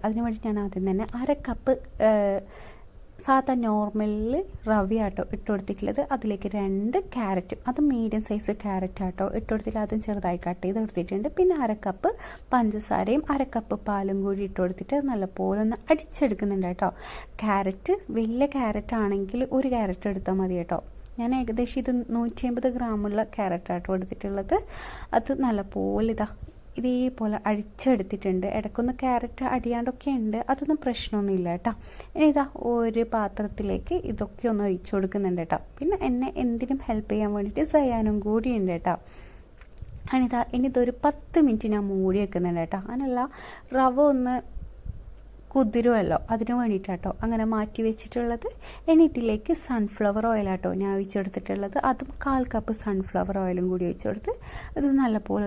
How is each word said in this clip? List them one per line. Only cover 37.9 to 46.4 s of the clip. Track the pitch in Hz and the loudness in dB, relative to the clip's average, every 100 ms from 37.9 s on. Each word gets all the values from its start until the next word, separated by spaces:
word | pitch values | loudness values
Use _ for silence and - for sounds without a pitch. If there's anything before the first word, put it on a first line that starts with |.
| 226 214 208 208 | 2 2 2 2
കൂടി | 220 254 226 | 2 2 0
ഉണ്ട് | 185 170 | 0 0
കേട്ടോ. | 180 170 - - - - - - - - - - - | 0 -2 -6 -20 -18 -20 -20 -20 -20 -16 -14 -12 -2
അനിതാ | 262 247 240 - 247 | 2 2 2 0 0
ഇനി | 262 | 2
ഇതൊരു | 254 240 247 294 | 2 2 2 0
പത്ത് | 294 - 339 285 | 0 0 6 6
മിനിറ്റ് | 220 220 208 | 6 2 0
ഞാൻ | 202 | 2
മൂടി | 190 190 196 | 2 2 2
വെക്കുന്നുണ്ട് | 196 180 175 170 | 0 0 0 0
കേട്ടോ. | 165 190 214 | -2 -4 -4
അങ്ങനല്ല, | 247 269 247 262 - - - - 262 | -4 -2 0 -2 -6 -16 -18 -2 4
റവ | 262 254 294 | 4 6 6
ഒന്ന് | 262 247 254 - - - - - - - - - - - | 6 2 -2 -4 -10 -10 -12 -12 -12 -14 -16 -18 -18 0
കുതിരുമല്ലോ, | 269 214 240 240 226 165 160 - | 2 4 4 6 6 4 0 0
അതിന് | 226 | -2